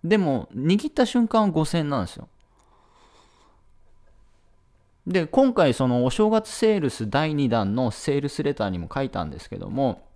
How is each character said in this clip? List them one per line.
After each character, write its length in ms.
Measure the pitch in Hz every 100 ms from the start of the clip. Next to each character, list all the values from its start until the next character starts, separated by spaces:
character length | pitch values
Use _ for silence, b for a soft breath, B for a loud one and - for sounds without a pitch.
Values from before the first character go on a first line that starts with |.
で 140 | 170 214
も、 300 | 170 127 -
握 360 | 101 147 202 302
っ 20 |
た 140 | - 240
瞬 200 | 247 226
間 160 | 226
は 60 | 208
五 160 | 160
千 160 | 156 170
円 80 | 147
な 140 | 135
ん 20 |
で 80 | 90
す 40 | -
よ。 120 | - _ _ _ b b b b b b b b b b _ _ - _ - - _ _ _ _ _ _ _ _ -
で、 200 | 180 160
今 280 | - 269
回、 180 | 233 151
そ 160 | 117 131
の、 160 | 123
お 60 | 123
正 180 | - 214
月 220 | 220 220
セ 260 | - 220 208
ー 40 |
ル 100 | 143
ス 180 | - 110
第 240 | 139 156
二 160 | 147 135
弾 260 | 113 98
の 160 | 113 123
セ 280 | - - 143
ー 20 |
ル 80 | 139
ス 140 | -
レ 100 | 143
タ 140 | 143 101
ー 20 |
に 100 | 90
も 120 | 82
書 100 | 135
い 60 | 135
た 160 | -
ん 60 | 78
で 80 | -
す 100 | -
け 80 | 90
ど 140 | 92
も 360 | 117 135 - -